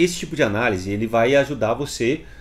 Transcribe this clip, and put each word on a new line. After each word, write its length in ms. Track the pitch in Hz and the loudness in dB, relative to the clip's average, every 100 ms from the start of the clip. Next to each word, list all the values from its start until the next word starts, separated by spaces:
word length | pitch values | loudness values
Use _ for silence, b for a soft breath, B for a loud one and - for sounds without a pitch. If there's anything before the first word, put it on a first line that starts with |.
esse 140 | 175 175 | 0 0
tipo 180 | - | -6
de 80 | 156 | 0
análise, 480 | 123 101 123 95 95 | 0 2 0 0 -2
ele 160 | 104 110 | -4 0
vai 300 | 113 120 139 | 2 4 4
ajudar 380 | 139 135 110 | 2 0 0
você 480 | 117 139 - 120 160 B B | 0 -4 -2 -2 -2 B B